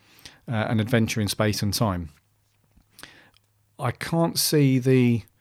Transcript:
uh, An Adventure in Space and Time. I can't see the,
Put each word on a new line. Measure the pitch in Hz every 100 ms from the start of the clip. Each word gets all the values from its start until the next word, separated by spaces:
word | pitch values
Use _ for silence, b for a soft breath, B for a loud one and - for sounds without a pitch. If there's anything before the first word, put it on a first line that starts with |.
| B B B B -
uh, | 110 -
An | 110
Adventure | 107 120 110 117
in | 101
Space | - 107 104
and | 104
Time. | - 113 90 82 _ _ _ _ _ _ _ _ B B B B B _ _ _ -
I | 127
can't | - - 165 170 -
see | - 156 139 131
the, | 127 131 120 117 - _